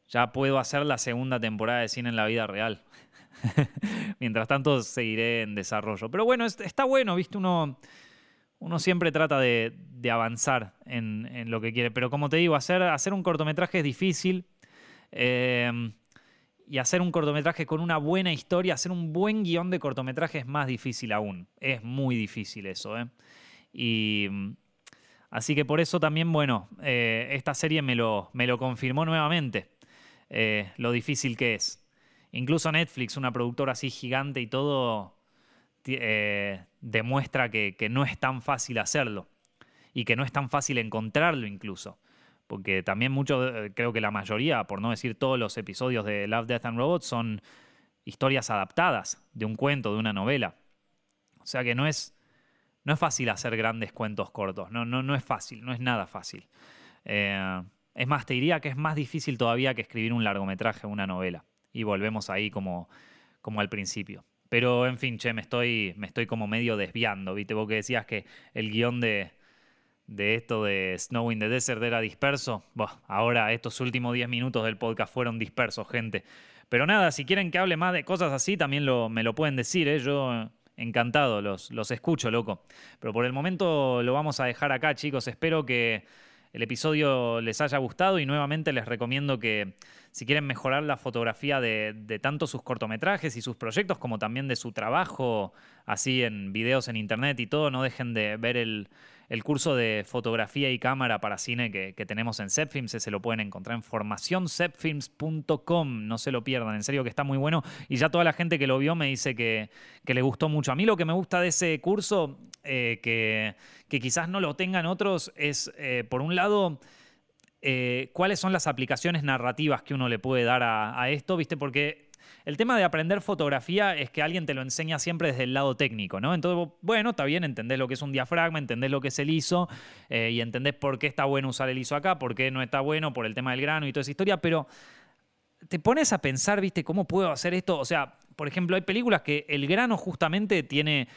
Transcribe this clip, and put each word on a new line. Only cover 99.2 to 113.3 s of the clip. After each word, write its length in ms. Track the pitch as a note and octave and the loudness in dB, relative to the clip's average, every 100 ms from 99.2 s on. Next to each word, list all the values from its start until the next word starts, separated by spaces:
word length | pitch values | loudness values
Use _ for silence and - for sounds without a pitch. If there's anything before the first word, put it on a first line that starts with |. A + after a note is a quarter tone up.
| - | -8
el 140 | A#2 | -4
curso 320 | A2 C#3+ E3 | 0 0 2
de 300 | C3 A#2 G#2+ G2+ | 4 4 2 -2
fotografía 640 | B2 A#2 A2+ G#2 C#3+ C#3 | -4 0 0 0 0 0
y 80 | B2+ | 2
cámara 420 | B2+ C3+ B2 G#2+ | 0 2 2 0
para 160 | G#2 G2+ | 0 -4
cine 360 | - A#2+ A#2+ | -4 -2 -2
que, 220 | G2 F#2+ F#2+ | -2 -6 -6
que 100 | G2+ | -6
tenemos 320 | G#2+ A#2 A2 | -4 -2 -4
en 100 | G2 | -2
Zepfilms. 440 | - D#3 C#3+ A#2 | -2 -2 -4 -6
Se 180 | A2+ A2 | -6 -4
lo 100 | G2+ | -4
pueden 200 | A2+ A2+ | -2 -2
encontrar 340 | G#2 F#2+ F#2+ | -4 -8 -6
en 80 | A#2 | -8
formacion 640 | - A2+ G#2 G2+ - F#3 F3+ | -4 -4 -4 -4 -2 0 0
zepfilms 600 | - F3 - D#3+ D3 - | 0 -2 -2 -4 -4 -6
punto 560 | - D#3 D#3 D3 D3+ | -6 -4 -2 0 -2
com. 420 | - E3+ D3 A#2 G#2+ | 2 0 0 -2 -4
No 100 | A2+ | -4
se 120 | - | -2
lo 140 | B2+ | -2
pierdan, 320 | A2+ C3 A2 G#2+ | 0 -2 0 -2
en 80 | |
serio 180 | G#2 C#3 | -2 0
que 80 | B2 | -2
está 140 | - | -2
muy 120 | C#3 C3+ | 0 0
bueno. 280 | D3 E3 - - - | 2 0 -2 -10 -4
Y 80 | B2 | 2
ya 120 | D3+ | 4
toda 140 | E3+ | 6
la 100 | E3 | 4
gente 280 | - E3+ D#3+ | 4 2 2
que 80 | C3+ | 4
lo 100 | C3 | 4
vio 160 | C#3+ | 2
me 120 | E3+ C#3+ | 2 0
dice 260 | C3 C#3 | 0 -2
que, 360 | A#2+ A#2 A2 G#2+ - - - - | 0 0 0 -4 -12 -20 -8 -2
que 80 | |
le 80 | B2+ | 2
gustó 260 | C3 - D#3+ | 2 2 2
mucho. 220 | D3+ C3+ | 2 2
A 60 | C3+ | 2
mí 100 | G#3+ | 4
lo 100 | G3 | 4
que 80 | |
me 80 | E3 | 2
gusta 280 | F3 F#3 F3+ | 0 0 2
de 80 | F3 | 2
ese 320 | D3 F3 D#3 | 4 2 2
curso, 580 | E3+ G#3 F3+ G3+ D3+ C3+ - - | 2 0 2 2 0 -4 -18 -14
eh, 380 | - C3 A#2+ A2+ | -4 0 0 0
que, 540 | A#2 A2+ A2 | 0 2 2